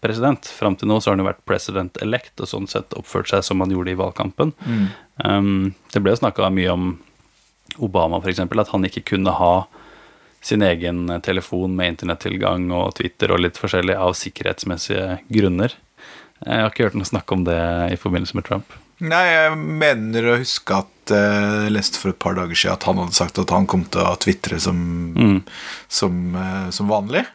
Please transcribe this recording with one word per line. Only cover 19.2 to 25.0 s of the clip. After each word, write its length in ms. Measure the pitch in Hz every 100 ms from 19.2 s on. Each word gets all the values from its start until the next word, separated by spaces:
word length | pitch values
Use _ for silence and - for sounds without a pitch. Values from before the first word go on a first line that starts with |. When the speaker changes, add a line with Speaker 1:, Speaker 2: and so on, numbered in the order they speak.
| 180
Speaker 2:
jeg 300 | 165 156 156
mener 640 | 156 156 151 127 110 113
å 140 | 117 120
huske 380 | 127 - - 98
at, 340 | 98 _ -
eh, 540 | 104 101 104 104 104
jeg 80 | 107
leste 240 | 107 101 -
for 120 | 98
et 80 | 92
par 160 | 87
dager 200 | 90 90
siden 180 | 85 - 95
at 60 |
han 120 | - 92
hadde 140 | 87 -
sagt 220 | 90 -
at 120 | 92
han 160 | 90 95
kom 180 | 92 85
til 180 | -
å 100 | 98 87
twitre 420 | - 95 - 85
som, 160 | 85 87 85 85